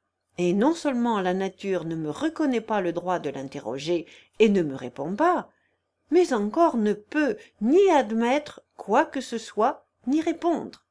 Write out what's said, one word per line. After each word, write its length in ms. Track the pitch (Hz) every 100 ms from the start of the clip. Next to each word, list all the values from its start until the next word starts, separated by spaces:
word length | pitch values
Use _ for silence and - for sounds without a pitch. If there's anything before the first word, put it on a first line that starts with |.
| _ _ _ -
Et 120 | 175
non 200 | 196 269
seulement 480 | 330 294 240 233 214
la 140 | 185
nature 500 | 185 190 - 196 180
ne 120 | 160 160
me 140 | 156
reconnaît 500 | 147 311 320 294 233
pas 200 | 220 202
le 120 | 175
droit 260 | 170 180 170
de 100 | 143
l'interroger 760 | 135 135 143 107 135 156 175 - - _ -
et 100 | 214
ne 140 | 196
me 140 | 151 131
répond 400 | 123 - 151 208
pas, 340 | 339 311 - _ _ _ _ _ -
mais 200 | 330 349
encore 440 | 233 208 311 330 240
ne 160 | 208
peut 440 | 202 - 302 285 - - -
ni 300 | 220 349 392
admettre 720 | 294 214 226 240 294 294 - _ -
quoi 280 | - 240
que 160 | 320 269
ce 160 | 247 226
soit, 480 | - - 240 320 _ _ 247
ni 140 | 311
répondre. 640 | 330 320 339 277 - - _